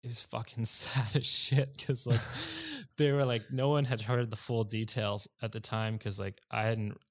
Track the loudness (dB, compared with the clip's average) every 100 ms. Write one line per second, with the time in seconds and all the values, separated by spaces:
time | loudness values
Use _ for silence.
0 | -6 -8 -6 -6 -6 -2 0 0 0 0
1 | 2 2 2 0 4 4 2 -4 -4 -2
2 | 2 2 2 -6 -6 -6 -8 -8 -12 2
3 | 4 4 4 2 0 0 2 4 2 0
4 | 2 0 0 -4 -2 0 2 0 -2 0
5 | 0 -2 -6 _ -6 -6 -4 -2 0 -2
6 | -4 -4 -6 -8 _ 0 2 2 -2 -4
7 | _